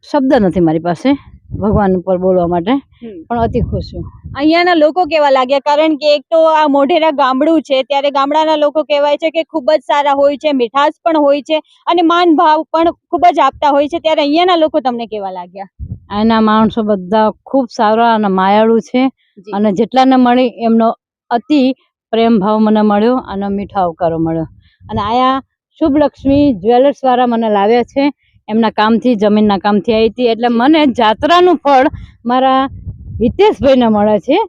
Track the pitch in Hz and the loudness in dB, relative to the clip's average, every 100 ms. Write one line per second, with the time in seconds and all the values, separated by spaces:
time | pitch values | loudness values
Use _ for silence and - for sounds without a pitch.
0 | - 294 262 269 196 185 165 160 165 170 | -4 -2 0 2 2 2 0 0 -4 -4
1 | 262 277 - - _ - 196 208 202 185 | -2 -2 -4 -20 _ -6 -2 0 0 0
2 | 180 185 185 185 170 175 175 277 - _ | -2 -2 0 0 0 -2 -2 -4 -6 _
3 | 233 190 - 233 233 240 - - - - | -18 -18 -8 -4 -2 -2 -4 -6 -8 -12
4 | - - - - 294 330 349 339 302 349 | -14 -16 -16 -4 0 0 2 2 2 0
5 | 349 311 294 269 254 277 285 294 320 302 | -2 0 2 0 0 -2 0 0 0 0
6 | 294 294 - 330 320 311 302 277 277 349 | 0 -2 0 0 2 2 2 2 0 2
7 | 320 277 269 262 311 330 - 269 262 277 | 0 0 -2 0 0 0 0 -4 -2 -2
8 | 277 277 277 302 311 311 294 302 294 294 | -2 -2 -2 0 0 0 0 -2 -2 0
9 | 294 294 330 320 320 320 247 311 _ 294 | 0 -2 -2 -4 -6 -4 -2 -2 _ -2
10 | 285 277 285 285 302 277 233 277 294 311 | 0 2 0 0 -2 -2 -2 0 -2 -2
11 | - 320 285 285 262 311 - _ - 349 | -2 0 2 0 -2 -6 -6 _ -4 0
12 | 330 339 359 302 339 311 320 320 339 - | 2 2 2 4 4 2 0 -2 -2 -4
13 | _ 339 349 320 277 - 302 285 285 330 | _ 0 2 2 0 0 0 0 0 -2
14 | 311 311 285 302 359 349 311 311 254 240 | -2 0 0 2 2 2 2 0 -4 -6
15 | 233 214 190 185 180 185 196 _ - - | -8 -8 -8 -10 -14 -16 -18 _ -14 -14
16 | _ 202 220 226 220 214 220 - 214 202 | _ -2 0 2 2 2 0 -2 -2 -4
17 | 180 214 214 - - 269 240 - 214 220 | 0 0 0 -2 -6 -4 -4 -2 0 2
18 | 233 226 214 185 190 208 220 226 - 254 | 2 2 0 0 2 2 2 2 0 -2
19 | 262 _ _ - 190 202 214 185 220 254 | -2 _ _ -20 -12 -4 -2 0 0 2
20 | 262 262 247 247 254 - 226 226 226 233 | 2 4 2 2 0 -2 0 2 0 -2
21 | _ _ _ 240 - 302 254 262 _ _ | _ _ _ -6 0 0 0 -2 _ _
22 | _ 220 226 226 196 214 214 214 214 208 | _ -2 2 2 0 0 2 2 2 2
23 | 220 254 - 196 202 202 202 202 180 165 | 0 -2 -4 -8 -6 -8 -6 -4 -4 -2
24 | 170 165 160 165 160 - _ _ - 220 | -4 -2 -2 -4 -8 -12 _ _ -10 -6
25 | 202 240 262 269 - _ _ _ 320 277 | -2 0 0 0 -6 _ _ _ -2 0
26 | 285 _ 269 277 294 214 196 240 277 262 | 0 _ -2 2 2 0 0 2 2 0
27 | 262 247 247 233 226 208 202 240 233 - | -2 0 0 -2 -2 0 0 0 -2 -2
28 | 277 - _ _ - 220 220 - 214 226 | -2 -4 _ _ -6 -2 -2 0 0 0
29 | 247 233 208 214 214 196 208 208 214 220 | 0 0 2 2 2 0 0 -2 0 0
30 | 226 214 247 220 240 233 247 311 302 214 | 0 0 -2 0 -2 0 2 2 2 2
31 | 220 220 285 339 359 320 285 269 262 - | 0 0 2 2 4 2 2 2 2 -2
32 | - _ 233 247 262 262 269 - - - | -20 _ -4 0 2 0 -2 -8 -16 -16
33 | - - 220 - 415 330 240 262 233 214 | -14 -4 -4 2 2 2 2 2 2 2
34 | 208 214 - 320 | 0 0 0 -2